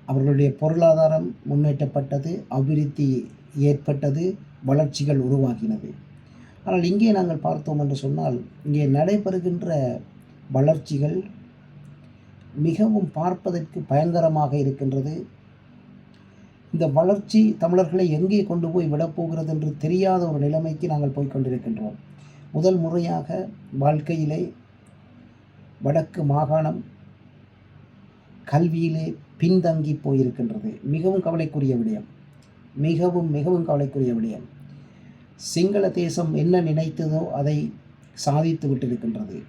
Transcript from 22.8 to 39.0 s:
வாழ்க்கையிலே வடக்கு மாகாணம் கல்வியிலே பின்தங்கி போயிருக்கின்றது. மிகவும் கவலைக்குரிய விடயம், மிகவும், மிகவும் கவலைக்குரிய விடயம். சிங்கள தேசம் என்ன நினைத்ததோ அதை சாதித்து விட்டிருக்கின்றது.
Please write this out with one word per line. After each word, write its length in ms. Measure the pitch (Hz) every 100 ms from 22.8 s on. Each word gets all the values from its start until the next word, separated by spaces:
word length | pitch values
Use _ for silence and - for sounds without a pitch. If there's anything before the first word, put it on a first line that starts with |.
| 165 175 170 165 151 185 196 - -
வாழ்க்கையிலே 680 | 135 143 156 160 165 151 160 180 - - - - - - - - - - - - -
வடக்கு 400 | 135 160 - -
மாகாணம் 560 | 143 143 139 156 156 - - - - - - - - - - - - - - - - - -
கல்வியிலே 580 | 147 175 165 165 160 165 - - -
பின்தங்கி 540 | 170 185 170 160 151
போயிருக்கின்றது. 800 | 143 143 135 127 120 117 107 110 -
மிகவும் 400 | 135 160 185 190
கவலைக்குரிய 520 | 170 165 160 147 135 123
விடயம், 280 | 110 104 - - - - - - -
மிகவும், 560 | - 151 165 180 175 165
மிகவும் 340 | 147 156 180
கவலைக்குரிய 480 | 156 147 139 139 123
விடயம். 300 | 117 110 101 - - - - - - - - - -
சிங்கள 440 | - 170 185 208 190
தேசம் 440 | 175 170 - 165
என்ன 260 | 156 165 180
நினைத்ததோ 640 | 165 156 160 160 160 156 170
அதை 260 | 139 143 151 151 - - - -
சாதித்து 520 | - - 147 165 151 143
விட்டிருக்கின்றது. 680 | 135 127 120